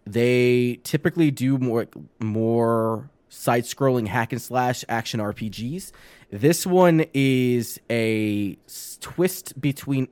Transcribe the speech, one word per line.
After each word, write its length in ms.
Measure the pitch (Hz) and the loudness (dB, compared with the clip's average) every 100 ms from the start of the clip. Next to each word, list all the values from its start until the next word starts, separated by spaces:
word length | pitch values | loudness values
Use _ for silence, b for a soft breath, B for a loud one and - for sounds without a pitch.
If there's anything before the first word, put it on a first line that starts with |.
| - | -6
They 760 | 113 120 123 123 123 123 120 | 0 2 4 4 4 2 -4
typically 460 | - 151 175 170 156 | -4 -2 -2 2 2
do 260 | 131 127 135 | 2 0 0
more, 280 | 127 117 101 - 73 - | 0 -2 -4 -8 -20 -8
more 920 | 110 107 113 117 113 113 113 110 135 _ _ | -4 0 2 2 2 2 0 -2 -8 _ _
side-scrolling 760 | - - 123 120 - 135 123 110 | -8 0 0 0 0 2 2 0
hack 260 | 123 117 | -2 -2
and 80 | 120 | -4
slash 420 | - 123 127 127 - | -4 -2 0 -2 -4
action 300 | 113 - 117 | -4 -4 -4
R 120 | 104 | -4
P 140 | 104 110 | -6 -8
Gs. 420 | 95 117 175 - - B B B | -8 -8 -8 -12 -20 B B B
This 340 | 104 139 170 185 | 0 2 2 2
one 400 | 180 175 160 156 | 4 6 6 2
is 680 | 139 135 131 127 123 117 - - | 2 2 2 2 0 -2 -8 -4
a 680 | 117 113 110 107 104 101 - - | -2 0 0 0 -2 -4 -6 -16
s-, 300 | - - - | -18 -16 -16
twist 600 | - - 180 - - - | -10 -2 -2 -2 -14 -6
between 460 | 143 139 - 139 131 | -4 -4 -2 -2 -2